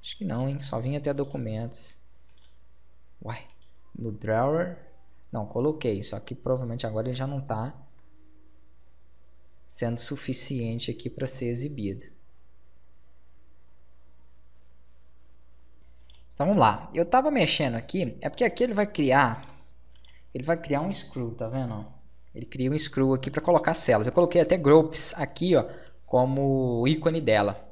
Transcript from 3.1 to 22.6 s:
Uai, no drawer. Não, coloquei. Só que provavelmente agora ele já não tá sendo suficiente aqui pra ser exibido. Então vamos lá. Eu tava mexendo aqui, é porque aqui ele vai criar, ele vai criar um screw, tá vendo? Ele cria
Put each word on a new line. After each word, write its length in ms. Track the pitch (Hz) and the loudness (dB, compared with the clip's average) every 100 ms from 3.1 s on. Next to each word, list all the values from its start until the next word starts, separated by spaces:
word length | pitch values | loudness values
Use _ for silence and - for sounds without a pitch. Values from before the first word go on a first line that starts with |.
| - | -14
Uai, 240 | 107 117 - - - - - - | -10 -10 -10 -14 -14 -14 -12 -6
no 160 | 113 | -6
drawer. 640 | 104 110 110 131 156 180 175 - - - - - | -4 2 4 4 4 0 -4 -12 -14 -14 -14 -8
Não, 140 | 123 104 | -4 -2
coloquei. 560 | - 135 156 123 101 | 2 2 2 0 0
Só 180 | 104 104 | -2 -6
que 140 | - | -8
provavelmente 520 | 120 - 131 123 120 117 | -6 -2 0 0 -4 -2
agora 220 | 110 117 | -2 -2
ele 80 | 127 | -2
já 100 | 135 | -2
não 140 | 143 | -2
tá 340 | 135 110 120 - - - - - - - - - - - - - - - - - - - - | -2 -4 -4 -6 -14 -16 -16 -16 -16 -16 -16 -16 -16 -16 -16 -16 -16 -16 -16 -14 -16 -16 -14
sendo 260 | - 117 117 | -4 -2 -2
suficiente 960 | - 139 - 131 - 135 117 117 - | -4 -6 -4 -4 -2 -2 -2 -4 -4
aqui 180 | 120 - | -6 -8
pra 180 | - 131 | -6 -6
ser 200 | - 123 | -2 -2
exibido. 580 | 120 143 139 101 82 - - - - - - - - - - - - - - - - - - - - - - - - - - - - - - - - - - - - - - - - - - - | -2 -4 -4 -4 -6 -10 -16 -16 -16 -16 -16 -16 -16 -16 -16 -16 -16 -16 -16 -16 -16 -16 -16 -16 -16 -16 -16 -16 -16 -16 -16 -16 -16 -16 -18 -16 -16 -16 -18 -16 -18 -18 -18 -18 -18 -18 -18 -18
Então 140 | - 156 | 0 4
vamos 120 | 202 | 8
lá. 300 | 113 104 - | 6 6 -2
Eu 140 | 156 170 | 0 4
tava 240 | 254 277 | 6 6
mexendo 460 | 277 165 - 139 117 | 4 2 2 0 0
aqui, 420 | - 190 123 - | -2 -2 -2 -2
é 80 | - | -6
porque 160 | - | 2
aqui 180 | 247 247 | 2 4
ele 120 | 247 | 2
vai 120 | 202 208 | 4 2
criar, 560 | 202 139 131 131 113 - - - - - - - - - | 2 6 8 6 4 -8 -16 -16 -16 -16 -16 -18 -18 -10
ele 100 | - | -8
vai 160 | 139 165 | 0 0
criar 220 | 156 139 | 2 0
um 100 | 170 | 0
screw, 420 | 196 - - 120 | -4 -6 -4 -4
tá 140 | 110 113 | -4 -4
vendo? 380 | 131 123 107 107 - - - - | -2 -2 -4 -8 -14 -16 -16 -14
Ele 100 | - | -12
cria 260 | 123 135 | -10 -2